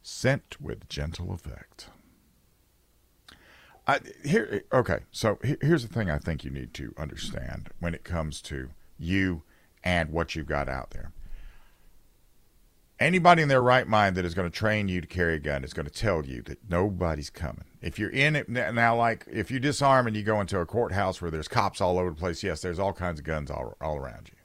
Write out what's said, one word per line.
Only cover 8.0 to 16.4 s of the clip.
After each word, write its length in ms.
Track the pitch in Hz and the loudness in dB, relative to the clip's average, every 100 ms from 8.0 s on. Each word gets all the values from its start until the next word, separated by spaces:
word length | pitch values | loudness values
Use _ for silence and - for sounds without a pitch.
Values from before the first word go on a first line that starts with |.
| - | -4
comes 360 | 85 78 73 | -4 -4 -8
to 260 | - 69 65 - - - | -10 -10 -10 -14 -20 -10
you 460 | 78 95 95 85 - _ _ _ | 0 2 2 0 -8 _ _ _
and 280 | 90 90 78 | 0 2 2
what 220 | 80 82 | 0 -2
you've 140 | 82 73 | -4 -2
got 220 | 73 67 | -2 -2
out 220 | 65 - | -4 -6
there. 200 | - - - - - - - - _ - - _ _ _ _ _ _ _ _ _ - | -8 -8 -10 -10 -10 -12 -18 -20 _ -20 -20 _ _ _ _ _ _ _ _ _ 0
Anybody 400 | 135 180 170 170 | 2 6 8 8
in 60 | 147 | 8
their 140 | 131 | 6
right 260 | 123 127 - | 8 6 6
mind 300 | 107 101 92 | 6 6 4
that 80 | 87 | 0
is 80 | |
gonna 160 | 85 87 | 0 -2
train 400 | - 107 107 101 | 0 2 2 0
you 100 | 90 | -2
to 80 | 80 | -4
carry 280 | - 85 80 | 0 2 2
a 40 | |
gun 240 | 73 71 | -2 -4
is 80 | 65 | -4
gonna 180 | - 73 | -6 -8
tell 360 | - 110 85 67 | -2 0 0 -2
you 160 | 62 | -8